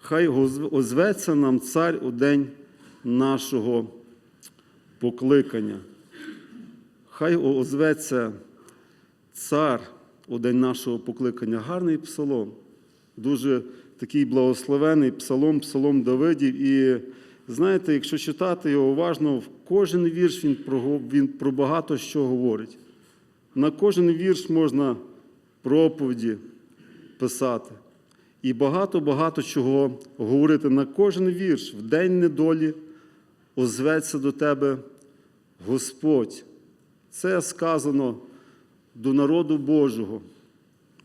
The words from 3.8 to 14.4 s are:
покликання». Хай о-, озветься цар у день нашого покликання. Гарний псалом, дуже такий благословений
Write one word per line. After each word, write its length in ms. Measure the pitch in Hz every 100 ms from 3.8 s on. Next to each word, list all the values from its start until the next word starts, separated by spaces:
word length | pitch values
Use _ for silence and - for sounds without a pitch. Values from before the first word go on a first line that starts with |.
| 113 - - - _ _ - _ _ _ _ _
покликання». 800 | 123 120 131 143 135 117 104 101 92 - - - - - - - - - - _ _
Хай 280 | - 156 170
о-, 220 | 135 139
озветься 760 | 123 139 156 151 - 127 113 101 - - - _ _ _ _ _ _
цар 480 | - - 98 104 - - - _ _ -
у 100 | 120
день 220 | 120 127
нашого 380 | 127 127 - 117
покликання. 600 | - 113 127 117 113 113
Гарний 380 | 107 175 180 156
псалом, 560 | - - 143 131 104 - - _ _ _ _ -
дуже 460 | 113 139 131 127 - - - _
такий 280 | 123 151
благословений 840 | 131 127